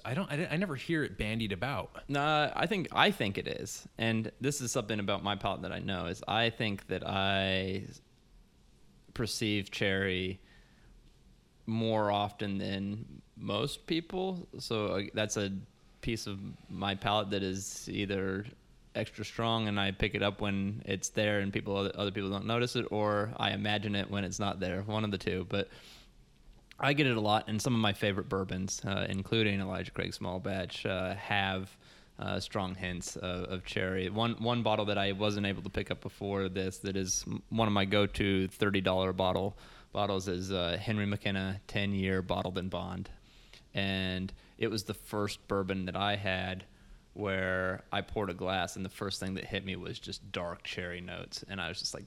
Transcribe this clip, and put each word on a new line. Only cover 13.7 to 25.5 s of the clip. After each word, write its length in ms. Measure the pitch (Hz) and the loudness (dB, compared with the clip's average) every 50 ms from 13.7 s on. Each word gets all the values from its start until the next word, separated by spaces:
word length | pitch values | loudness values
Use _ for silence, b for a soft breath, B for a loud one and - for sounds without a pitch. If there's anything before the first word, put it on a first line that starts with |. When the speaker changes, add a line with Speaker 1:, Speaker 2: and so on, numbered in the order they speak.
| - - - | -4 -8 -4
Speaker 2:
people. 600 | - 170 165 165 - 196 185 185 190 185 175 - - - - | -2 -2 -2 -2 -4 -4 -2 -2 -2 -4 -6 -8 -12 -12 -12
So, 280 | - - 117 107 104 | -4 -2 0 0 0
uh, 140 | 92 90 98 101 - - | 0 0 -2 -2 -2 0
that's 240 | 107 107 101 - | 0 0 0 0
a 140 | 110 101 98 98 95 - - - - - - - - | 0 0 0 -2 -4 -6 -10 -18 -20 -20 -20 -20 -6
piece 260 | - 123 113 107 - | -4 -2 -2 -2 -4
of 100 | 104 95 98 101 98 92 - - - | -6 -8 -6 -8 -10 -10 -12 -12 -10
my 240 | 92 90 98 101 98 | -6 -2 0 0 0
palate 340 | 98 - 110 104 110 101 98 | 0 2 2 4 4 2 2
that 100 | 101 98 | 0 0
is 460 | 98 95 92 98 98 - - - - - | 0 0 -2 -2 -6 -8 -10 -10 -8 -4
either 560 | 101 104 101 98 98 95 95 95 95 98 107 120 - - - - - - - - - | -2 -2 -2 0 0 0 0 0 -2 -2 -4 -8 -14 -18 -20 -20 -20 -20 -20 -8 -4
extra 320 | 110 110 - - - 107 | -4 -4 -4 -4 -8 -8
strong 420 | - - - 113 113 113 113 110 | -6 -2 0 2 2 4 2 2
and 120 | 104 101 101 | 2 2 2
I 120 | 98 98 | 2 2
pick 240 | 95 - - 104 - | 2 2 0 0 2
it 60 | 101 101 | 2 2
up 160 | 104 98 - | 2 2 0
when 400 | 104 101 98 98 98 98 104 - - | -2 0 0 0 0 0 -2 -4 -2
it's 240 | 98 98 92 - - | -2 -2 -2 -2 -2
there 300 | - 110 107 104 104 101 | 0 2 2 4 4 2
and 120 | 98 98 | 0 0
people, 240 | 98 107 101 104 98 | -2 -2 -2 0 0
other, 160 | 98 98 95 - | 0 0 0 0
other 160 | 82 104 101 | 0 -2 0
people 180 | 95 110 98 95 | 0 -2 -2 0
don't 160 | 101 98 98 | -2 -2 0
notice 300 | 104 117 120 120 123 - | 0 2 2 2 2 0
it, 100 | 123 - - | -2 -2 0
or 400 | - 107 104 104 104 104 104 113 120 | 0 2 2 4 4 2 0 0 -2
I 140 | - - 104 | 0 0 0
imagine 440 | 104 101 104 104 104 104 101 107 101 | 0 0 0 0 0 0 0 0 0
it 140 | 101 92 - | 0 -2 0
when 120 | 98 101 98 | -2 -2 -2
it's 160 | 90 95 107 | -2 -2 -2
not 200 | 104 98 - 95 | -2 -2 0 0
there, 220 | 92 92 90 95 101 | -2 -2 0 -2 -2
one 200 | 110 107 110 110 | -2 0 0 0
of 80 | 104 | 0
the 60 | 101 | -2
two. 280 | 95 - 107 92 92 87 | 0 0 0 0 0 -2
But 200 | 98 | 0